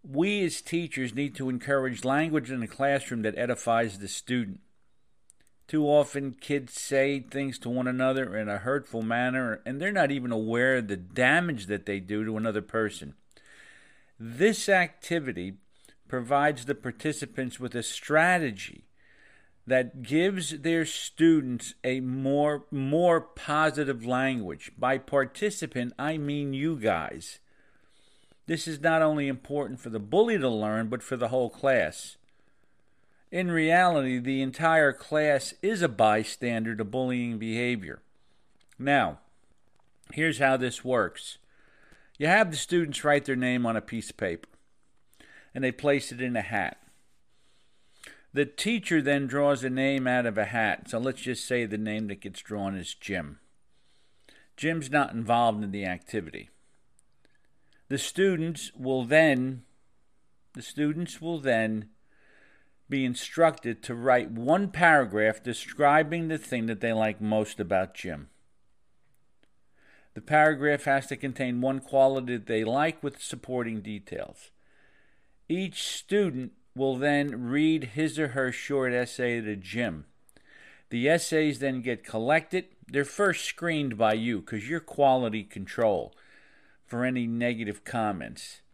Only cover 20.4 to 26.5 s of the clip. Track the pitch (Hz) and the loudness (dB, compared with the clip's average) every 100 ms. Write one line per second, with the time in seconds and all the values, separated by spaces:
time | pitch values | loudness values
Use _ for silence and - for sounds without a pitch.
20.4 | 160 156 156 165 156 - - - 165 156 | -6 -4 0 0 0 -4 -10 4 6 6
21.4 | 131 120 - - 127 131 127 131 135 143 | 4 -6 -8 -6 -2 -2 -2 -2 0 2
22.4 | 147 147 - 143 135 156 180 165 - - | 2 0 -4 -4 0 4 6 4 0 -14
23.4 | - 151 156 143 139 123 117 127 135 127 | -2 2 2 2 -2 -2 -2 0 0 -2
24.4 | 92 71 - - 123 135 - 143 131 - | -6 -10 -14 -2 0 0 0 0 0 -2
25.4 | 208 202 160 127 123 - 143 160 143 147 | -4 -4 -6 -6 -6 -6 -6 -4 -4 -2
26.4 | 143 | -2